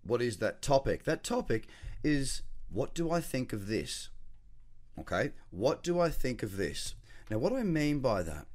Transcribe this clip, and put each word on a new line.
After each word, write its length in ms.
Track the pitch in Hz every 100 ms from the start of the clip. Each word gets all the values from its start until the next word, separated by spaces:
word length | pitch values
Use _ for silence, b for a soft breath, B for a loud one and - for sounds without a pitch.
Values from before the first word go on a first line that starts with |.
What 180 | 90 117
is 160 | 120 104
that 220 | 107 -
topic? 440 | - 139 123 85 -
That 180 | 160
topic 440 | - 240 - 110 - B B B
is, 380 | 147 147 135 - - - -
what 240 | 104 139
do 160 | - 165
I 120 | 170
think 320 | 160 131 123
of 140 | 110 98
this? 420 | 107 - - - - - - - - - - - -
Okay, 320 | - 90 135 - b
what 320 | 87 107 -
do 160 | 170 175
I 120 | 170
think 340 | - 131 120
of 140 | 107 98
this? 380 | 82 - - - B B -
Now, 80 | 107
what 120 | 165
do 80 | 262
I 60 |
mean 360 | 208 160 147 147
by 220 | 127 101
that? 240 | 82 73 -